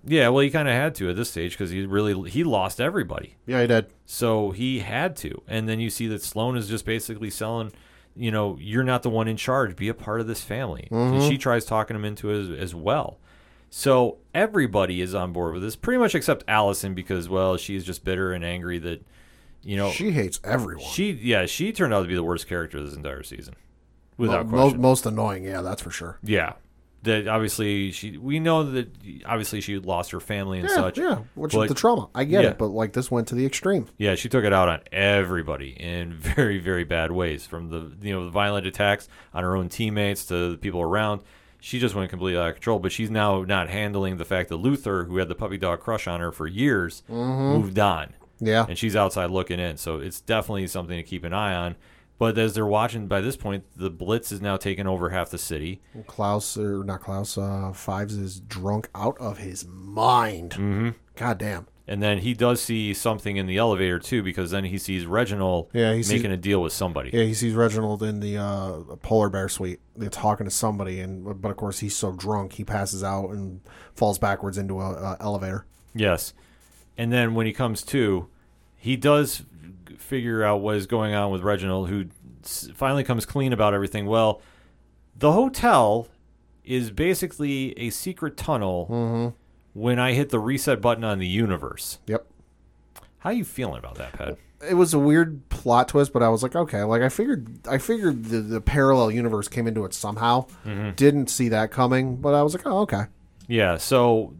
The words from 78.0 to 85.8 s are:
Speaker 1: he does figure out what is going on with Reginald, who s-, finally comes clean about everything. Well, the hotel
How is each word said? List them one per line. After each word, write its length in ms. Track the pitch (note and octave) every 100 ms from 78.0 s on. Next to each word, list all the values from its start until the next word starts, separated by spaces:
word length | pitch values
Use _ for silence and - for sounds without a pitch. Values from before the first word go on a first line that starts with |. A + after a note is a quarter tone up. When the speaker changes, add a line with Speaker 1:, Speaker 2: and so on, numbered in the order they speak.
| A2 F#2 E2+ _ _ _ _ _
Speaker 1:
he 180 | A#2 C3
does 480 | D3 D3 C#3 - - D#2+ E2 F#2 - -
figure 440 | - C3+ A#2+ A2+
out 140 | G#2+ G#2
what 160 | G#2 G#2+
is 100 | F#2+
going 260 | A#2 G#2+
on 180 | G#2 G2+
with 100 | F#2+
Reginald, 480 | F#2+ G2+ F#2+ F#2+ F2+
who 160 | G2+ F2 - B1 B1 -
s-, 240 | - -
finally 300 | - C3+ C#3+
comes 220 | C3 A#2 -
clean 260 | C#3+ C3+
about 220 | A#2 G#2+
everything. 320 | G2+ G2 G#2+ G2+
Well, 360 | A2+ A2 G2+ - _ _ _ _ _ _ -
the 140 | D3+
hotel 760 | F3+ C4 C4 A#3+ D#3+